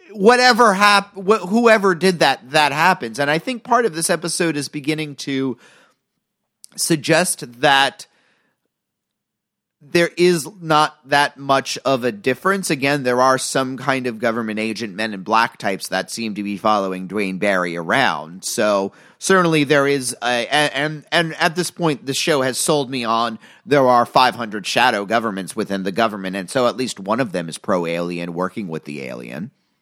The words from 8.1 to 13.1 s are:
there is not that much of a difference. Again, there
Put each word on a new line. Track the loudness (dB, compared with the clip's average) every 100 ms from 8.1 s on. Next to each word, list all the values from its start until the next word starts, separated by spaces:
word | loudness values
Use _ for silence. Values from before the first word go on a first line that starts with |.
| _ _ _ _ _ _ _ _ _ _ _ _ _ _ _ _ _ -4
there | 0 0 2
is | 2 2 -2 -10
not | 0 2 2 -2 0
that | 2 2 -2
much | 0 0 0 -4
of | -2 0
a | -2
difference. | -4 -2 -2 0 -2 -2
Again, | -2 0 0
there | 0